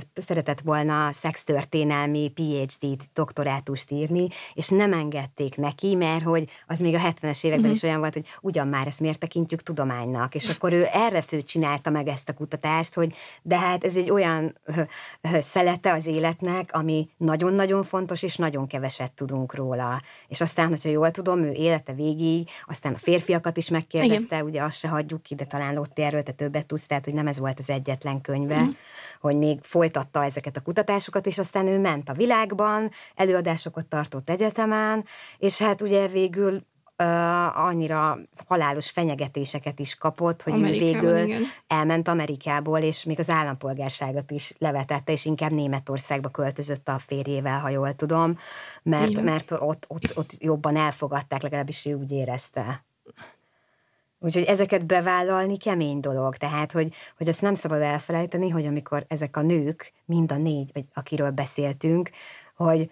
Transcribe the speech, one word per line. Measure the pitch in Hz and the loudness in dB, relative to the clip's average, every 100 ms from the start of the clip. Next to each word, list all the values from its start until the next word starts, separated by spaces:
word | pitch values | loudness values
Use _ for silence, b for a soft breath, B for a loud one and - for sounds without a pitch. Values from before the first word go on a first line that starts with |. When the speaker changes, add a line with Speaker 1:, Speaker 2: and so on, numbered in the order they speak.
| 139 | -4
Speaker 1:
szeretett | - - 165 147 139 | -10 -4 -2 0 -2
volna | 156 151 151 151 151 | 0 2 2 2 0
szextörténelmi | 143 160 - - 143 139 160 151 143 147 151 147 | 0 -4 -4 0 0 0 0 2 2 0 0 -2
P | 143 | -2
H | 156 143 135 - 143 | -2 -2 -4 -4 -4
D-t, | 135 - | -4 -6
doktorátust | - 156 - 139 135 135 135 - | -4 -4 -2 -2 -2 -4 -8 -4
írni, | 143 151 175 180 B B | -4 0 2 0 B B
és | B - | B 2
nem | 190 208 | 4 4
engedték | 170 151 143 135 - 139 - | 2 0 -4 -6 -4 -4 -2
neki, | 143 147 196 185 | -4 -2 0 2
mert | 165 160 | 2 2
hogy | 165 165 156 B B | 2 2 0 B B
az | 165 | 0
még | 170 165 | 2 2
a | |
hetvenes | 175 160 151 143 | 2 0 -4 0
években | 165 156 220 | 2 4 4
Speaker 2:
Mhm. | 220 | 4
Speaker 1:
is | |
olyan | 165 156 | 2 0
volt, | 156 | -2
hogy | 151 156 B | -4 -8 B
ugyan | 196 165 139 | -4 -2 0
már | 139 135 | 0 -2
ezt | - | -2
miért | 156 160 | -2 -2
tekintjük | 170 175 165 165 | -4 -2 -2 -4
tudománynak. | - 151 135 123 120 123 127 151 | -6 -4 -2 -2 -4 -2 -2 -4
És | 214 | -4
akkor | 160 180 | -2 2
ő | 175 175 | 4 4
erre | 196 226 180 | 4 2 2
fő | - 156 | -2 -4
csinálta | 135 165 147 143 156 | -2 0 0 0 0
meg | 151 143 | -2 -2
ezt | 139 - | -4 -6
a | |
kutatást, | 139 151 151 156 160 165 | -8 -6 -4 0 0 0
hogy | - 165 - B B | 0 -2 -2 B B
de | 165 175 | 0 2
hát | 180 180 | 2 2
ez | 190 180 | 0 0
egy | 175 | 4
olyan, | 202 175 160 156 - | 4 4 2 0 -4
ö, | - 160 151 B B B | -4 -2 -2 B B B
ö, | 160 170 | 0 2
szelete | 143 190 175 175 196 | 2 4 4 4 2
az | 165 160 | 2 2
életnek, | 156 165 170 180 180 180 | 0 0 0 -2 -2 -2
ami | 160 160 156 156 - | -2 0 0 -2 0
nagyon-nagyon | 160 156 180 196 196 196 | 0 2 2 4 4 2
fontos, | 190 190 185 175 | 0 -2 -2 -4
és | 185 - | -4 -2
nagyon | 165 143 135 | 0 0 -4
keveset | 135 131 - 127 | -4 -4 -4 -8
tudunk | - 135 135 127 - | -6 -4 -4 -4 -4
róla. | 131 123 123 127 - B B | -4 -2 -2 -4 -8 B B
És | - | -2
aztán, | 165 - 165 | -2 2 2
hogyha | 151 160 | 2 0
jól | 151 165 | 4 2
tudom, | 165 185 180 | 2 0 2
ő | 151 | 2
élete | 135 165 156 - | 2 2 2 0
végig, | 131 156 156 165 165 165 B B | -4 -2 0 2 0 -2 B B
aztán | 147 143 | -6 -4
a | 117 | -2
férfiakat | - 175 170 175 170 165 | 2 2 4 0 0 -4
is | - | -2
megkérdezte, | 165 160 160 226 214 233 160 | -2 0 2 4 4 0 -4
Speaker 2:
Igen. | 151 | -2
Speaker 1:
ugye | 151 | -2
azt | 151 - | -4 -4
se | 160 | -4
hagyjuk | 151 151 160 | -2 -4 -6
ki, | - 143 | -8 -10
de | 139 | -6
talán | 143 143 | -4 -2
Lotti | 147 147 - | -2 -4 -2
erről | 147 147 | 0 0
te | 143 | -4
többet | 131 147 151 151 | -4 -4 -4 -4
tudsz, | 156 - | -6 -4
tehát, | 143 139 | -4 -2
hogy | |
nem | 151 151 | -2 -2
ez | 135 | -2
volt | 135 135 | -4 -4
az | 135 | -4
egyetlen | 135 135 131 143 135 | -4 -2 -4 -4 -4
könyve, | 139 139 143 151 | -2 -2 0 2
Speaker 2:
Mhm. | 269 - B B B B | 2 0 B B B B
Speaker 1:
hogy | 147 147 | 0 4
még | 151 147 | 2 0
folytatta | - 170 165 151 135 151 | 0 2 2 0 -2 -2
ezeket | 139 139 139 135 | -2 -2 -8 -8
a | |
kutatásokat, | 170 175 208 202 - 196 196 | -4 0 2 0 0 -2 -2
és | 185 | -2
aztán | 180 196 190 | -2 0 2
ő | 196 | 2
ment | 190 147 143 | 2 0 -2
a | |
világban, | 139 247 226 214 196 214 214 214 B B B | 0 2 4 2 0 2 2 -2 B B B
előadásokat | 190 180 170 165 165 160 - | 2 4 2 -2 -4 -8 -4
tartott | 151 147 135 135 | -4 -4 -6 -2
egyetemen, | 180 220 214 214 214 214 220 214 B B B | 0 0 2 2 2 2 0 -2 B B B
és | 196 190 | 0 2
hát | 214 294 | 2 2
ugye | 208 196 196 | 2 4 4
végül, | 190 185 180 196 190 - _ _ - | 2 0 2 0 0 -6 _ _ 0
ö, | 170 170 170 175 170 - | 2 4 2 2 2 2
annyira | 175 170 156 156 151 143 - - - | 0 2 0 2 0 0 -8 -12 -2
halálos | 180 147 143 - | 2 2 0 -4
fenyegetéseket | - 165 139 139 143 139 147 143 135 | 0 0 0 -4 -4 -4 -6 -6 -6
is | 139 - | -8 -4
kapott, | 160 156 170 165 | -4 0 -2 -2
hogy | - | 0
ő | 147 | 2
Speaker 2:
Amerikában, | - - 165 160 170 | 2 4 2 4 4
Speaker 1:
végül | - - | 4 2
Speaker 2:
igen. | 226 269 B - | 0 -4 B -2
Speaker 1:
elment | 156 156 165 170 | 0 2 2 2
Amerikából, | 170 151 135 156 143 151 156 | 0 -2 -4 -2 -2 0 2
és | 156 156 | 0 -2
még | 160 156 | -4 -2
az | 165 | 0
állampolgárságot | 160 147 135 135 135 135 - 135 139 139 | 0 0 -4 -6 -4 -6 -6 -4 -4 -4
is | 147 - - | -8 -8 -4
levetette, | 160 139 131 143 139 | -2 0 -2 -2 -2
és | 151 156 | -2 0
inkább | 151 151 | 0 0
Németországba | 151 143 139 139 139 - 139 135 | 0 0 -2 -4 -6 -2 -4 -4
költözött | 143 139 139 143 139 - | -4 -4 -4 -6 -6 -4
a | 135 | -6
férjével, | - 139 139 139 135 139 | -4 -6 -2 -2 -2 -2
ha | 143 | -2
jól | 135 139 139 | -2 -2 -2
tudom, | 156 165 165 170 B B B B | 0 2 2 0 B B B B
mert, | 160 151 151 | 0 2 4
Speaker 2:
Igen. | - | 2
Speaker 1:
mert | 160 156 - | 2 0 -2
ott, | 165 147 160 - | -2 -2 -4 -6
ott, | 165 - - | -8 -6 -6
ott | - - | -6 -4
jobban | 160 151 151 156 | -2 0 2 2
elfogadták, | 151 - 143 139 135 135 | 2 0 -4 -4 -4 -4
legalábbis | 143 143 143 151 147 | -2 -4 -4 -6 -6
ő | |
úgy | 143 139 | -4 -4
érezte. | 139 127 123 - - 104 131 _ _ - - b b b b b b b b b _ | -2 -2 -4 -6 -6 -6 -8 _ _ -20 -20 b b b b b b b b b _
Úgyhogy | 170 170 | -2 0
ezeket | 175 196 196 190 170 | 2 2 4 2 2
bevállalni | 180 175 180 180 190 190 196 | 2 2 2 2 0 0 -2
kemény | 214 175 147 143 | 0 0 0 -2
dolog, | 139 131 131 127 | -2 0 -2 -2
tehát, | 147 151 151 | -2 -2 0
hogy, | 170 160 B B B | 0 0 B B B
hogy | 165 | -2
ezt | 165 | 2
nem | 202 | 2
szabad | 190 160 151 | 0 0 2
elfelejteni, | 147 147 - 165 175 175 185 | 2 0 0 -2 0 0 0
hogy | 165 147 | 0 0
amikor | 147 135 147 - | -2 -2 -6 -4
ezek | 156 143 156 | -6 -4 0
a | |
nők, | 156 170 143 160 - _ - | 2 2 0 -4 -12 _ -2
mind | 170 160 | 2 2
a | 143 | 2
négy, | 160 147 135 | 0 0 -4
vagy | 147 139 | -8 -10
akiről | - 135 151 143 | -10 -6 -2 0
beszéltünk, | 135 135 - 143 139 160 170 170 B B B B - | 0 -4 -2 -2 0 2 2 0 B B B B 0
hogy, | 165 160 160 | 4 4 2